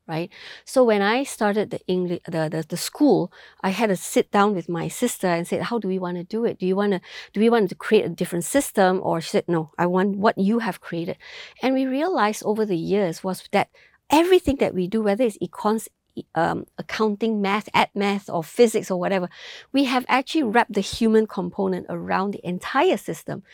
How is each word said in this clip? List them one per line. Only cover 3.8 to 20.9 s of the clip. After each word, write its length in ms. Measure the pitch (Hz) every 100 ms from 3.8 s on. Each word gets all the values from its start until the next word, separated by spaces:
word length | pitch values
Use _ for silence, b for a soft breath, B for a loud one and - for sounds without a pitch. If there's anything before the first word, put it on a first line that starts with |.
| 220
to 60 | 180
sit 340 | - 254 -
down 220 | 208 202
with 140 | 196 160
my 200 | 170 160
sister 400 | - 240 - 185
and 180 | 170 170
said, 160 | 196
"How 160 | 175 240
do 80 | 196
we 120 | 185
wanna 260 | 180 180
do 200 | 175 220
it? 140 | 226 -
Do 80 | 185
you 80 |
wanna, 260 | 190 202 185 B B B
do 80 | 196
we 80 | 226
want 200 | 226 190
to 60 | -
create 280 | - 214
a 40 | -
different 360 | 165 180 175
system?" 560 | 170 277 - - 185 185
Or 160 | - 165
she 100 | 156
said, 140 | 208 -
"No, 240 | 170 156 -
I 80 | 175
want 300 | 185 202 196
what 200 | 208 -
you 220 | 196 233
have 220 | 226 -
created." 360 | - 170 175 - B B B B
And 120 | 247
we 120 | 262 262
realized 560 | 262 339 320 214 214
over 220 | 190 214 214
the 100 | 170
years 460 | 165 196 185 170
was 220 | 190 180 -
that 180 | 202 - b b b _
everything 460 | 294 349 370 - 269
that 180 | 202
we 140 | 185 180
do, 120 | 226
whether 240 | 214 202
it's 140 | 247 -
econs, 500 | 175 - 214 220 - _ _ -
e-, 80 | -
um, 320 | 160 170 165 - -
accounting, 640 | - - 220 202 226 214
math, 280 | 196 208 -
ed 140 | - 214
math, 340 | 202 202 202 -
or 160 | 170
physics 460 | 160 - 233 214 185
or 100 | 180
whatever, 280 | 175 190 175 B B B B
we 120 | 269
have 200 | 269 254 254
actually 380 | 254 - 320
wrapped 300 | 240 233 -
the 60 | 202
human 460 | 190